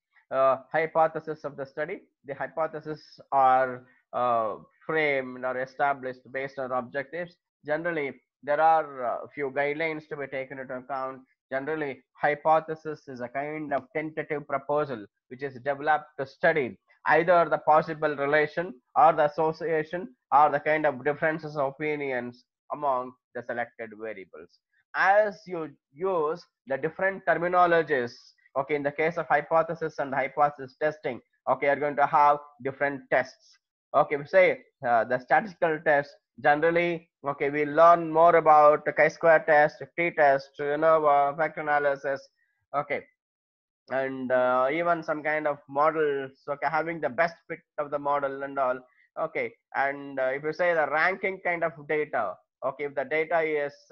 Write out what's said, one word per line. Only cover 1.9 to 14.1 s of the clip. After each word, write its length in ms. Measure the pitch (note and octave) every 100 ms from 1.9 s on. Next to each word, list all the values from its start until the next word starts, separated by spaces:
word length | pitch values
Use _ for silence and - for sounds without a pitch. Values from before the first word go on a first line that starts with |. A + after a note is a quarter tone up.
| G3+ - _ C3+
The 100 | C3+
hypotheses 680 | C3 E3 D#3 D#3 D3 D3+ - - -
are, 540 | C3+ C3 C3 C3 B2 B2+ _ _
uh, 420 | A#2+ B2 A#2 A2 E2+ E2 _ -
framed 600 | D#3+ D3+ C3+ B2+ B2+ B2+
or 140 | B2+
established 640 | C3 - C#3+ C#3 B2+ B2+ A#2+
based 280 | C3+ C3+ C#3
on 120 | B2+
objectives. 640 | B2+ B2+ C#3 C3+ E3 F3 _ _ _ C#3
Generally, 480 | D#3 E3+ E3 C#3 B2+ _ _
there 180 | C3 D3
are, 440 | D#3+ D#3+ D3 C3+ A#2+
uh, 120 | F#2 -
few 160 | - C#3
guidelines 580 | C#3+ C#3+ D3 E3 D#3 -
to 80 | D3+
be 100 | C3+
taken 320 | C3+ C3 C3+
into 160 | C3 B2+
account. 460 | B2+ C3+ C3 C3 - _ _
Generally, 500 | C3+ C#3 D#3 D3 B2+ _ _
hypothesis 880 | D3 D3 D#3+ D#3+ D#3+ D#3 D#3 D3 -
is 140 | B2+
a 80 | A#2+
kind 440 | C#3 D3 D#3 D3
of 120 | C#3 B2+ D#3
tentative 500 | D#3